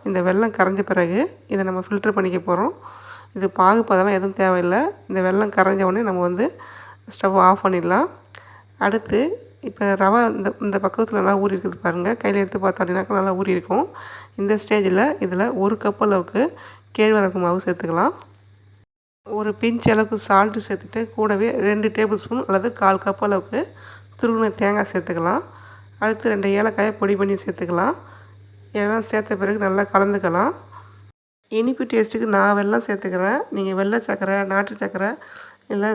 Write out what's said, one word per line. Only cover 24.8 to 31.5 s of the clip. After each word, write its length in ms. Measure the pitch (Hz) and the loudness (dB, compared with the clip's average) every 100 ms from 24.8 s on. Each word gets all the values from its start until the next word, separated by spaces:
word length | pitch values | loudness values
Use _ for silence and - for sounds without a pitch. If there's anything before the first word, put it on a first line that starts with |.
| 196 | -2
சேர்த்துக்கலாம். 500 | 180 180 165 170 262 - - - - - - | -4 -4 -2 0 0 -4 -20 -20 -20 -20 -4
அடுத்து 340 | 214 220 233 | -2 0 0
ரெண்டு 160 | 202 196 202 | 0 0 2
ஏலக்காயை 340 | 226 214 214 208 | 0 0 -2 0
பொடி 160 | 196 196 | 0 0
பண்ணி 140 | 196 | 0
சேர்த்துக்கலாம். 600 | 190 - 185 175 175 240 359 - - - - - - - | -2 -4 -6 -2 0 0 -2 -10 -20 -20 -20 -20 -20 -8
இதெல்லாம் 340 | 208 208 226 220 | -4 -2 -2 -2
சேர்த்த 260 | 214 214 196 | -4 -2 -2
பிறகு 220 | 196 214 196 | -2 0 0
நல்லா 160 | 190 202 | 0 2
கலந்துக்கலாம். 600 | 196 196 202 175 175 262 - - - - - - _ _ _ _ | 2 2 0 0 0 0 -2 -16 -20 -20 -20 -20 _ _ _ _